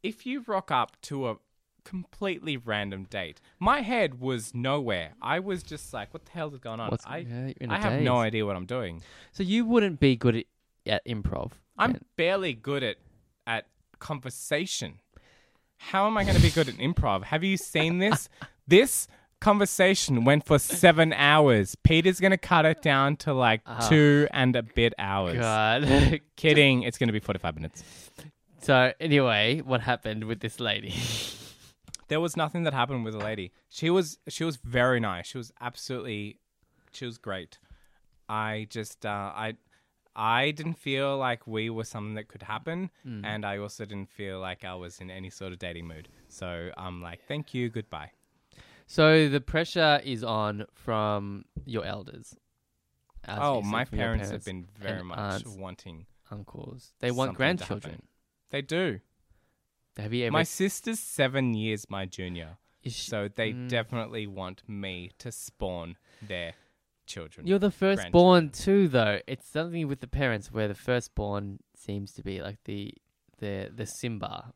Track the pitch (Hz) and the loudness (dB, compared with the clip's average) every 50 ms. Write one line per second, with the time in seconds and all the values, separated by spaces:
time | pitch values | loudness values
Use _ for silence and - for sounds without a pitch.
0 | - 226 220 _ - 254 262 285 240 - 208 190 - - 151 127 113 - _ _ | -6 -8 -10 _ -10 -8 -8 -8 -4 -4 -4 -4 -2 0 0 0 0 -2 _ _
1 | - - 143 139 131 117 107 - _ _ _ _ _ _ _ _ _ - 190 185 | -12 -8 -6 -4 -4 -4 -6 -8 _ _ _ _ _ _ _ _ _ -12 -12 -12
2 | 170 _ - - 208 196 175 - - 165 143 123 120 117 107 104 101 98 98 95 | -12 _ -10 -6 -4 -4 -4 -4 -6 -6 -6 -6 -4 -4 -2 -2 -2 -4 -6 -10
3 | 98 _ - 101 90 80 71 _ _ _ _ _ 180 214 262 294 240 196 247 233 | -10 _ -8 -8 -8 -8 -12 _ _ _ _ _ 0 2 2 2 0 -2 0 0
4 | 196 151 127 123 127 131 127 117 110 - - 120 120 135 139 147 135 117 98 87 | 0 -2 -2 -4 -4 -4 -4 -4 -6 -8 -8 -4 -2 0 0 0 0 -2 -2 -2
5 | 80 76 - _ - 120 147 175 190 202 185 175 - - 156 147 - - - 113 | -4 -8 -12 _ -4 -2 -2 -2 -2 -6 -8 -8 -8 -12 -14 -14 -14 -12 -10 -10
6 | 104 - - - _ - - 170 156 151 143 127 - 117 113 113 113 110 117 117 | -10 -12 -14 -18 _ -14 -10 -10 -8 -8 -10 -12 -12 -10 -8 -6 -4 -4 -4 -4
7 | - - 143 165 143 120 117 120 131 135 - - 131 117 151 190 214 202 123 139 | -6 -10 -12 -12 -10 -10 -8 -8 -8 -8 -8 -8 -6 -4 -2 0 0 0 2 2
8 | 123 127 123 120 113 110 113 110 107 101 98 90 90 90 120 127 113 90 82 82 | 2 4 4 4 2 2 0 0 0 0 -2 -4 -4 -6 -4 -4 -4 -6 -8 -10
9 | - - - - - _ _ - 196 180 208 233 240 220 240 233 208 196 160 - | -16 -20 -20 -20 -20 _ _ -4 -2 0 2 2 2 4 4 4 4 4 2 4
10 | 151 139 131 113 - 123 110 113 - _ _ _ _ _ _ _ _ - 107 95 | 6 6 6 6 4 2 2 2 -4 _ _ _ _ _ _ _ _ -2 -2 -2
11 | _ - 117 107 101 - - - - - - _ _ _ _ - 208 247 254 - | _ -6 -8 -4 -4 -4 -4 -4 -6 -8 -10 _ _ _ _ 0 0 0 0 -4
12 | - _ _ - 165 175 190 196 190 165 123 110 107 131 143 139 127 110 98 _ | -8 _ _ 0 0 2 2 0 0 -4 -6 -6 -6 -4 -4 -2 -2 -4 -6 _
13 | _ _ _ _ _ _ _ _ _ 117 113 110 - _ _ _ _ _ _ _ | _ _ _ _ _ _ _ _ _ -4 -4 -4 -6 _ _ _ _ _ _ _
14 | - - 151 139 - 131 - - - - 156 147 185 185 - - 120 78 69 - | -10 -10 -10 -8 -10 -12 -12 -12 -4 -2 -2 -2 -2 -4 -6 -6 -6 -8 -12 -18
15 | _ _ _ - _ _ _ _ _ _ _ _ _ _ _ _ - - - 190 | _ _ _ -20 _ _ _ _ _ _ _ _ _ _ _ _ -10 -2 0 2
16 | 196 214 220 208 196 196 190 - - 175 - 165 151 131 113 - 120 151 175 - | 2 2 2 2 2 4 6 6 6 6 6 2 0 0 -2 -2 -2 0 0 0
17 | - 120 98 92 101 - 156 160 175 196 190 185 - - - 160 156 165 170 180 | 2 2 0 0 -2 -2 -2 -2 0 0 0 -2 -4 -4 -2 0 0 0 2 2
18 | 190 214 - - - - _ - - - _ _ _ 135 165 202 269 269 - - | 2 2 2 0 -2 -10 _ -18 -18 -18 _ _ _ 8 8 8 8 6 0 -4
19 | - - - _ _ _ _ _ - 214 202 208 202 190 - - 185 190 196 - | -4 -6 -14 _ _ _ _ _ 4 4 4 4 4 2 4 4 4 4 4 2
20 | - - 135 117 117 131 143 151 - - 156 139 - - 165 175 - 175 160 160 | 2 2 2 4 6 6 6 4 6 4 4 4 4 0 2 8 8 8 10 8
21 | 165 160 - - 143 143 151 156 151 139 120 107 98 - - _ _ - 160 165 | 4 4 4 4 6 6 8 8 8 8 8 6 4 2 -4 _ _ 6 6 8
22 | 165 190 185 - 185 196 190 185 - - 185 165 156 160 160 - - 160 139 135 | 6 4 4 4 4 4 4 2 2 4 4 6 6 4 2 2 2 4 4 4
23 | 135 139 147 - - 156 139 131 127 117 113 110 _ - 113 117 117 107 160 151 | 4 2 0 0 -2 -2 2 4 4 4 4 2 _ -10 -4 -2 4 6 8 8
24 | 147 147 143 143 147 - - 131 127 127 123 123 117 117 _ - 117 117 - - | 10 8 8 8 6 4 2 2 2 4 4 2 -2 -2 _ 4 4 4 2 0
25 | 101 98 98 98 95 87 - 123 117 110 107 107 107 110 113 131 147 135 135 143 | -4 0 0 0 0 0 0 0 2 2 2 2 4 4 4 2 4 6 6 8
26 | 143 131 156 151 _ _ _ - - 160 147 147 143 139 131 123 104 120 - - | 8 6 4 2 _ _ _ 0 4 6 8 8 8 8 6 4 2 -2 -2 0
27 | 127 117 107 104 - - 98 92 - 85 78 78 78 80 _ - - - - - | 0 2 0 0 -2 -4 -6 -4 -4 -6 -6 -6 -10 -10 _ -14 -20 -20 -20 -20
28 | - - _ - - 151 _ _ _ _ _ _ - - 135 127 127 127 - _ | -20 -20 _ -20 -20 -20 _ _ _ _ _ _ 2 4 6 6 6 4 0 _
29 | 160 165 143 143 131 120 110 104 107 113 135 160 131 135 127 120 117 131 123 - | 0 2 4 4 4 4 4 4 4 2 2 -2 -2 -2 -2 0 0 -2 -2 -2
30 | - 110 107 110 110 110 113 98 - 110 - - 123 107 104 104 107 110 - - | -4 -6 -6 -6 -6 -6 -6 -6 -6 -10 -8 -4 -2 -2 0 -2 -2 -4 -4 -6
31 | 120 120 - - - - - - - - - _ - - _ _ _ - - - | -4 -4 -6 -6 -8 -10 -12 -14 -18 -20 -20 _ -20 -20 _ _ _ -18 -18 -18
32 | - _ 151 156 170 165 - 170 156 147 - 175 170 156 139 131 120 131 139 123 | -8 _ -2 -2 -2 -2 -2 -2 -2 -2 -2 -2 -2 0 2 0 0 0 0 -4
33 | 113 110 110 107 101 107 110 104 92 90 _ _ _ _ - - 160 165 175 190 | -4 -6 -6 -6 -6 -6 -6 -6 -8 -10 _ _ _ _ -10 -4 0 2 2 2
34 | 180 151 - _ _ - - - 160 165 147 - - 117 120 123 123 131 127 120 | 0 -2 -8 _ _ -14 -8 -4 -4 -4 -6 -8 -12 -2 2 2 4 4 4 2
35 | 113 101 92 87 87 - - 131 113 113 _ _ 120 123 123 - - - 131 123 | 0 -2 -4 -6 -10 -12 -12 -12 -14 -14 _ _ -12 -12 -12 -12 -10 -8 -8 -8
36 | 107 127 107 104 104 104 - _ _ _ _ _ _ _ _ _ _ _ - - | -6 -8 -8 -8 -8 -10 -14 _ _ _ _ _ _ _ _ _ _ _ -16 -12
37 | 135 120 117 - _ 110 95 95 82 _ - _ _ _ - _ _ _ _ _ | -12 -12 -12 -12 _ -8 -8 -8 -10 _ -20 _ _ _ -20 _ _ _ _ _
38 | _ _ _ _ _ - 107 107 107 107 107 107 110 104 - 117 107 - - _ | _ _ _ _ _ -6 -4 -4 -2 -4 -4 -6 -8 -10 -10 -10 -10 -10 -14 _
39 | - 107 104 101 98 101 - 104 110 110 113 _ _ _ _ _ _ _ _ _ | -8 -6 -6 -6 -6 -8 -8 -8 -8 -8 -8 _ _ _ _ _ _ _ _ _
40 | _ _ _ 110 107 110 117 123 135 151 151 147 151 165 165 _ - 143 135 135 | _ _ _ -2 0 2 2 2 2 0 -2 -4 -8 -8 -8 _ -6 -4 -2 -2
41 | 139 139 139 135 131 123 117 113 _ 117 110 110 110 117 113 113 110 - - 110 | -2 -2 -2 -2 -2 -2 -4 -4 _ -6 -6 -4 -4 -4 -6 -8 -10 -10 -10 -10
42 | 104 107 107 107 107 _ - 104 - - 107 110 - 165 165 175 190 175 _ _ | -10 -8 -10 -10 -12 _ -20 -20 -12 -10 -10 -8 -8 -8 -8 -8 -8 -10 _ _
43 | _ 131 117 104 101 107 107 107 104 101 101 101 101 101 - - 110 101 104 98 | _ -14 -12 -10 -8 -8 -8 -6 -6 -6 -6 -6 -8 -10 -10 -12 -12 -10 -10 -10
44 | 95 - _ - 101 98 95 95 95 92 90 _ - 92 92 90 90 87 - - | -12 -12 _ -12 -10 -10 -8 -8 -8 -10 -10 _ -12 -12 -12 -12 -12 -14 -16 -16
45 | 95 92 92 95 92 92 - - 95 95 90 87 92 87 85 85 85 82 80 78 | -16 -16 -14 -14 -14 -14 -14 -12 -12 -12 -12 -10 -10 -10 -10 -10 -12 -14 -14 -16
46 | 78 - _ _ _ _ - - 95 90 87 85 85 90 - - 92 92 90 87 | -20 -20 _ _ _ _ -16 -12 -10 -10 -10 -10 -10 -12 -12 -12 -12 -12 -12 -12
47 | 87 85 87 - _ _ 143 151 147 - - 127 123 117 113 117 107 _ 82 78 | -14 -16 -16 -18 _ _ -10 -10 -10 -8 -6 -6 -6 -4 -6 -8 -10 _ -14 -14
48 | 76 - _ _ _ _ _ _ _ _ _ - - _ - - _ _ - - | -14 -16 _ _ _ _ _ _ _ _ _ -20 -20 _ -20 -20 _ _ 2 4
49 | 156 156 160 160 156 143 139 143 131 - - 160 165 - - 180 160 151 147 143 | 6 8 8 6 6 4 2 -2 -2 -2 -2 -2 -2 -2 0 2 4 4 4 2
50 | - 135 127 110 123 113 110 110 107 104 104 104 107 _ _ _ - - 113 107 | 2 -4 -6 -6 -4 -2 -2 -2 -2 -2 -4 -6 -10 _ _ _ -6 -2 -2 0
51 | 107 107 104 101 101 101 101 98 - _ _ - - 131 117 110 78 87 - 104 | 0 0 -2 -2 -4 -8 -12 -14 -16 _ _ -14 -12 -8 -8 -6 -6 -6 -8 -10
52 | - - - - - - - _ _ _ _ _ _ _ _ _ _ _ _ _ | -12 -16 -18 -20 -20 -20 -20 _ _ _ _ _ _ _ _ _ _ _ _ _
53 | _ _ _ - - - - - 143 147 139 117 101 101 107 113 131 - - - | _ _ _ -18 -14 -10 -6 -4 -2 0 0 -2 -2 -2 -4 -4 -4 -4 -4 -4
54 | 120 113 113 110 101 101 - - - 101 92 92 87 92 101 - 98 104 107 92 | -2 -2 -2 -2 -4 -4 -8 -8 -10 -10 -12 -12 -14 -16 _ -12 -10 -8 -8 -8
55 | 90 90 85 - 104 101 101 95 - 113 101 95 95 92 92 - - 95 82 80 | -10 -10 -10 -8 -6 -6 -6 -6 -8 -12 -16 -14 -14 -14 -14 -16 -18 -20 -18 -18
56 | 92 _ _ _ _ _ 104 104 101 - - - - - 127 123 - _ _ _ | -20 _ _ _ _ _ -16 -16 -16 -16 -16 -16 -16 -16 -16 -18 -20 _ _ _
57 | - 123 123 123 135 127 92 - 131 151 180 - - - 101 104 - - 80 98 | -4 -4 -2 -2 -2 -4 -2 0 0 0 0 -2 -4 -8 -8 -10 -10 -14 -16 -18
58 | _ _ _ _ _ _ _ _ _ _ - 139 139 131 156 175 185 160 104 95 | _ _ _ _ _ _ _ _ _ _ -10 -10 -6 -4 -4 -2 -2 -2 -4 -6
59 | _ _ _ _ _ _ _ _ _ _ _ _ _ _ _ _ _ _ _ - | _ _ _ _ _ _ _ _ _ _ _ _ _ _ _ _ _ _ _ -12
60 | 104 107 117 123 120 120 151 156 165 - - - 190 202 - - - 226 226 - | -8 -4 -4 -2 -2 0 0 0 0 0 -2 -4 -4 -4 -4 -6 -8 -8 -8 -8
61 | - - - - 139 127 131 135 131 123 113 107 110 110 107 104 - _ 101 98 | -10 -10 -2 0 0 0 2 0 0 0 -2 -2 -2 -4 -4 -4 -6 _ -8 -8
62 | 95 92 - - 92 90 87 85 80 78 92 _ _ _ _ _ _ 127 117 - | -8 -8 -10 -10 -10 -8 -8 -10 -12 -14 -18 _ _ _ _ _ _ -12 -12 -10
63 | - - 117 107 101 101 - - 113 110 113 123 123 123 127 117 110 - 123 117 | -10 -8 -6 -6 -6 -6 -4 -4 -4 -4 -4 -6 -6 -4 -4 -4 -4 -4 -8 -8
64 | 110 - 113 113 107 101 98 95 95 92 95 - _ - 107 101 98 95 92 87 | -8 -8 -8 -10 -10 -10 -10 -10 -10 -10 -12 -14 _ -14 -12 -10 -8 -10 -10 -10
65 | 87 90 _ _ - 123 - - - - _ _ 107 92 90 87 82 85 85 _ | -14 -16 _ _ -16 -16 -14 -14 -16 -18 _ _ -8 -6 -6 -8 -10 -12 -14 _
66 | _ _ _ _ 107 104 95 87 85 82 - _ _ _ _ _ _ _ _ _ | _ _ _ _ -14 -10 -10 -10 -10 -10 -14 _ _ _ _ _ _ _ _ _
67 | _ - - 95 82 78 - - - 170 190 202 196 202 - - 196 196 196 196 | _ -16 -14 -14 -14 -14 -16 -10 -2 0 0 2 2 0 0 0 0 0 0 0
68 | 190 175 - 175 175 185 180 175 160 143 - - - 196 196 202 196 160 127 123 | -2 4 6 8 8 8 8 6 4 2 -8 -4 0 4 4 4 4 4 4 2
69 | 113 104 101 98 - - 135 - - - - 151 165 170 170 170 160 139 139 - | 2 2 0 -2 -4 -10 -12 -12 -12 -8 -6 -6 -6 -6 -6 -6 -6 -6 -6 -8
70 | - 123 - 135 139 127 113 104 95 - - 110 107 104 98 - - - 123 123 | -8 -8 -4 -2 -2 -2 -2 -4 -6 -8 -4 -4 -4 -4 -4 -6 -4 -2 -2 -2
71 | - - _ - 104 101 101 101 101 98 98 - _ _ _ _ - - 101 101 | -2 -4 _ -6 -4 -4 -4 -6 -6 -8 -12 -14 _ _ _ _ -10 -8 -8 -8
72 | 98 98 - - - 98 98 92 73 98 104 _ _ - 104 101 101 107 - _ | -8 -10 -14 -14 -10 -10 -8 -8 -10 -10 -12 _ _ -10 -10 -10 -10 -12 -14 _
73 | _ _ _ _ _ _ _ _ 107 101 101 98 98 - 98 117 104 95 - - | _ _ _ _ _ _ _ _ -8 -8 -6 -6 -8 -10 -10 -12 -12 -12 -10 -8
74 | - 120 113 101 - 104 - - - 120 - | -8 -8 -8 -8 -8 -10 -10 -12 -14 -18 -20